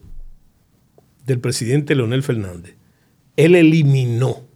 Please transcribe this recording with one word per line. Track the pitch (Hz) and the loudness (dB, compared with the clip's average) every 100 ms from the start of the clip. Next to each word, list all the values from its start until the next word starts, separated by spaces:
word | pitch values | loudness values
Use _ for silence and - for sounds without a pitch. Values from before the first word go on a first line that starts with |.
| - - - - _ _ _ _ _ _ _ _ 123 | -20 -18 -18 -20 _ _ _ _ _ _ _ _ -6
del | 123 | -4
presidente | 120 117 113 143 143 143 | -4 -4 -2 -2 0 -2
Leonel | 110 135 | 0 -2
Fernández, | 135 110 95 87 87 _ _ _ _ _ _ - | -2 -4 -6 -14 -20 _ _ _ _ _ _ 0
él | 160 175 | 4 6
eliminó | 160 160 139 135 120 117 127 - - | 4 4 2 2 0 -2 -2 -4 -14